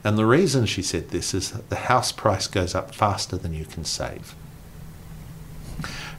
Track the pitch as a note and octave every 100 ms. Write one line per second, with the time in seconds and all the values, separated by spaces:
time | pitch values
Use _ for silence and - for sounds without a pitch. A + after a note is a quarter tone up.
0 | A2 G#2+ A2 C3+ F#3+ C3 G#2+ - F2+ E2+
1 | D#2+ E2+ - G2 - B2 - F2+ - B2
2 | - - A2 G2 - G2+ F2+ F#2 - -
3 | G#2 F#2+ - F2+ E2+ D#2 D#2 - D#2 -
4 | - - - - - - - - - -
5 | - - - - - - - - - -
6 | -